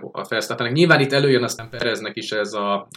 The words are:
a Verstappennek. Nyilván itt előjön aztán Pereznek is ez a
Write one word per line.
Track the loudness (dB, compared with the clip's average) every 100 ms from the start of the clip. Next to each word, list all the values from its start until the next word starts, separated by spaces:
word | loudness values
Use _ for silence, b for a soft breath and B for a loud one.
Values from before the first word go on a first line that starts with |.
| -6
a | -10 -4
Verstappennek. | -4 -4 -4 0
Nyilván | 4 6 6
itt | 4
előjön | 2 4 4
aztán | 2 -6 -10
Pereznek | -6 -4 -4 -6 -8
is | -4
ez | -4 -4
a | -2 -2 -2 -4